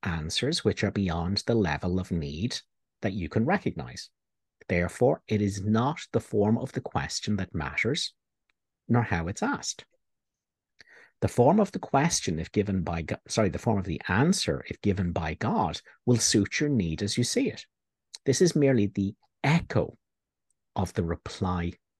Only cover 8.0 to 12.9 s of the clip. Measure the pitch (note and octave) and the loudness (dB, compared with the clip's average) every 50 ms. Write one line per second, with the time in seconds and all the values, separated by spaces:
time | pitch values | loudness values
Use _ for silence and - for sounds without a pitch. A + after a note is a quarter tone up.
8 | - - _ _ _ _ _ _ _ _ _ _ _ _ _ _ _ - A#2 A#2+ | -4 -8 _ _ _ _ _ _ _ _ _ _ _ _ _ _ _ 2 2 2
9 | A#2 - - E2+ E2 E2 - - - B3+ C#4+ - - - - - - _ _ _ | 2 2 0 -2 -2 -4 -4 -2 -2 -2 -2 -4 -6 -8 -10 -10 -12 _ _ _
10 | _ _ _ _ _ _ _ _ _ _ _ _ _ _ _ _ - _ - - | _ _ _ _ _ _ _ _ _ _ _ _ _ _ _ _ -20 _ -20 -20
11 | - _ _ - - G#2+ - - A#2+ C3+ F3+ G#3+ G#3 - - - - - - C3+ | -20 _ _ -2 -2 0 4 6 6 6 6 6 4 2 -2 -8 -6 0 2 2
12 | C#3+ E3 - - - - E2+ D#2 D#2+ - - G#2+ G2 G2 G2 F#2+ E2 F2 | 2 2 0 0 -2 -2 -2 -2 -4 -2 0 0 0 2 0 -2 -2 -2